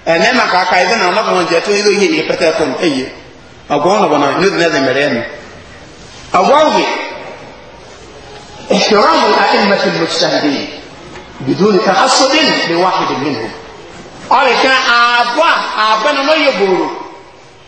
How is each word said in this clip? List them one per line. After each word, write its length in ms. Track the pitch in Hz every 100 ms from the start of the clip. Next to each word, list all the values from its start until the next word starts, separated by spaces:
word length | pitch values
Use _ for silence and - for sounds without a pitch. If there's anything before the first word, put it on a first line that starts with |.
ẹ̀nà 260 | - 165 214
mà 140 | 247 208
kàkà, 300 | 180 185 185
ẹ̀dánù 260 | 180 220
náà 80 | 180
lọ́kùnrin 360 | 202 202 180 165
jẹ́ 140 | 170
tó 100 | 208
yẹ 100 | 202
lóye 240 | 208 202 180
ìpẹ́tẹ́ 420 | 156 156 - 160
fún 180 | 160 143 127
ẹ̀yẹ. 280 | 170 131 123 - - - - - -
Ọ̀gbọ́n 300 | 147 175 208
náà 120 | 175
wọn 120 | 147
náà, 100 | 143
ní 140 | 139 190
ìdílé 320 | 165 170 147
mẹ́rẹ́ 300 | 135 131 143
mi. 120 | 120 - - - - - - - - - - -
أوله 560 | 175 202 285 302 190 - - - - - - - - - - - - - - - - - - -
احترام 520 | 196 - 208 - 214
الأئمة 560 | 220 185 208 240 202 196
المجتهدين 840 | 190 165 160 - 156 147 147 123 98 - - - - - - -
بدون 420 | 131 135 208 180
تعصب 500 | 196 190 262 - 269 302 285 - 165
لواحد 440 | 170 185 - -
منهم. 380 | 131 147 117 113 - - - - - - - -
Ọ̀rẹ́ 280 | - 269 233
kan 220 | 269 262 240
àbọ̀ 640 | 240 240 240 240 247 330 - - 214
àbẹ̀nà 400 | 214 240 285 277
ló 100 | 277
yẹ 180 | 311 277
gbòòrò. 360 | 196 196 175 156 - - - - - - -